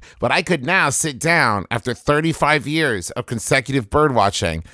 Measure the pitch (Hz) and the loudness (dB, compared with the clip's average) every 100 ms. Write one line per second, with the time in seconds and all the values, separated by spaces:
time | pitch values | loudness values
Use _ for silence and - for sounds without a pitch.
0 | - - 120 156 175 165 131 185 151 - | -16 -4 0 0 0 -2 0 0 2 0
1 | 160 123 160 170 127 101 - 117 123 113 | -4 -4 0 2 2 0 -2 -6 -6 -6
2 | - 147 160 - 147 151 120 160 147 104 | 0 2 2 0 2 2 0 -2 0 -2
3 | - - - 117 - 135 127 135 104 147 | -4 -8 -6 -6 0 0 0 -4 0 2
4 | 151 120 101 - 90 80 - | 2 4 2 2 -2 -4 -8